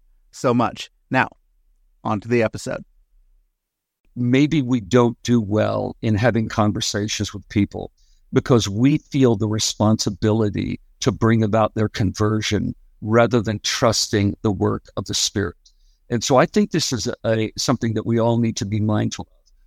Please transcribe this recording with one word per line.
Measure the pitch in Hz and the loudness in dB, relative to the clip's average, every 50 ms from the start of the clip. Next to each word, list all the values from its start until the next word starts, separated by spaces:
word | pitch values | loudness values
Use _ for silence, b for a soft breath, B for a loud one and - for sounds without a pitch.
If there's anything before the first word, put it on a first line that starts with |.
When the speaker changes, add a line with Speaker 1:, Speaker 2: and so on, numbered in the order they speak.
| _ _ _ _ _ _ | _ _ _ _ _ _
Speaker 1:
so | - - - 127 | -12 -4 -2 0
much. | 117 123 117 101 - - - - _ _ _ _ | 2 2 0 -2 -4 -8 -14 -16 _ _ _ _
Now, | 131 127 110 - - - _ _ _ _ _ _ _ _ _ _ _ _ | -2 -2 -2 -2 -6 -12 _ _ _ _ _ _ _ _ _ _ _ _
on | - 113 110 101 | -6 -4 -4 -4
to | - 110 | -2 0
the | 123 120 | 0 2
episode. | 110 107 - 107 - - - - - - _ _ _ _ _ _ _ _ _ _ _ _ _ _ _ _ _ _ _ _ _ _ _ _ _ | 2 0 -2 -8 -10 -10 -10 -10 -12 -16 _ _ _ _ _ _ _ _ _ _ _ _ _ _ _ _ _ _ _ _ _ _ _ _ _
Speaker 2:
Maybe | 123 123 120 127 135 147 143 165 156 | -4 -2 0 2 2 2 2 2 0
we | 127 120 127 120 | 0 0 -2 -2
don't | 101 82 127 123 120 117 - - | 0 2 4 4 4 4 0 -2
do | - - 123 120 | -2 0 2 2
well | 104 95 104 107 107 104 107 107 101 101 - - | 2 0 0 0 0 0 -2 -2 -4 -6 -8 -4
in | - 113 110 | -2 0 0
having | 98 117 120 101 117 110 90 | 2 2 2 2 0 -2 -2
conversations | - - 107 104 98 104 - - - 104 104 110 - - 104 - | 0 0 0 0 0 -2 -4 -4 -4 -4 -4 -4 -4 -4 -6 -6
with | - 101 - - | -8 -12 -14 -4
people | - 104 101 - - 95 92 - _ _ _ _ _ _ _ _ - | 0 0 0 0 -2 -8 -12 -12 _ _ _ _ _ _ _ _ -2
because | 131 - - 131 113 - - | 0 2 4 4 2 2 0
we | 95 110 127 139 151 151 | 0 2 2 2 2 2
feel | - _ - 139 131 120 117 | -2 _ 0 2 4 4 4
the | 98 107 104 | 2 0 -2
responsibility | 107 107 - - - - 107 104 110 - - 110 101 - - 107 104 113 107 104 95 95 98 98 - - _ _ _ _ | -2 -2 -2 -4 0 2 2 2 2 2 0 -4 -4 0 0 0 2 2 0 0 -2 -4 -4 -4 -6 -8 _ _ _ _
to | - 127 | -2 -2
bring | 95 - 120 110 117 110 | 0 2 2 4 4 4
about | 110 101 101 110 107 - - | 2 2 2 2 2 0 0
their | 110 107 101 | -2 -2 -2
conversion | - - 107 95 92 - 107 107 110 110 104 - 107 95 85 85 - - _ _ _ _ - | -2 -2 -2 -2 0 0 0 0 0 -2 -2 -2 -2 -2 -2 -4 -6 -10 _ _ _ _ -4
rather | 104 110 117 120 107 123 120 | 2 4 4 4 4 2 0
than | 92 113 104 104 | 0 -2 -4 -4
trusting | - - - - 131 117 104 - - - - 104 101 101 - - | -4 -6 -2 0 0 2 2 0 -2 0 0 2 2 0 0 0
the | - 110 | -2 -2
work | 95 95 104 107 107 - - - _ | 0 0 0 -2 -2 -4 -8 -10 _
of | - 98 | -10 -8
the | - | -6
Spirit. | 101 - - - - 107 92 85 - _ _ _ _ _ _ _ _ _ _ - | -4 -4 -4 -2 -2 -4 -4 -4 -6 _ _ _ _ _ _ _ _ _ _ -6
And | 120 113 - | -4 -4 0
so | - 135 127 | 2 4 4
I | - | 4
think | - - 214 208 - | 4 2 0 0 0
this | - 160 - - | 0 -2 -2 -2
is | 131 110 - 123 - - - | -4 -4 -4 -6 -8 -4 -2
a, | 113 113 110 110 104 - | -2 0 0 -2 -4 -6
something | - - - 127 - - 113 | -4 -2 -2 -2 0 -2 -2
that | 107 110 - | -2 -2 -2
we | 117 117 113 | 0 0 2
all | 113 117 117 117 | 2 2 2 2
need | 117 113 107 | 0 0 -2
to | - 104 | -4 -6
be | 98 107 104 | -4 -2 -2
mindful | 104 107 107 107 113 107 - - - - | 0 0 0 0 -2 -2 -4 -8 -12 -16
of. | _ _ _ _ _ _ _ | _ _ _ _ _ _ _